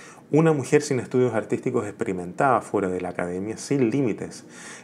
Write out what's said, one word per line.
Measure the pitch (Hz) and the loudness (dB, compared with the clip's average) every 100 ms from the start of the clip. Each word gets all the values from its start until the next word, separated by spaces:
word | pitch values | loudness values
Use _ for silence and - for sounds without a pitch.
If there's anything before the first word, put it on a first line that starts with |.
| - - - | -20 -20 0
Una | 147 165 | 4 4
mujer | 151 127 147 | 4 4 2
sin | - 127 | 4 -2
estudios | 98 127 127 | 0 2 2
artísticos | 110 - 113 131 120 104 | 2 -2 -2 -2 -2 -2
experimentaba | - 95 90 87 92 139 110 | -4 -4 -4 -4 0 2 2
fuera | - 107 92 | 2 0 0
de | 92 | -2
la | 87 | -4
academia, | - 87 90 104 107 | -4 -4 -4 -6 -8
sin | - 139 117 | -2 2 2
límites, | 135 123 95 87 - - - - - | 2 0 -2 -8 -12 -18 -18 -18 -14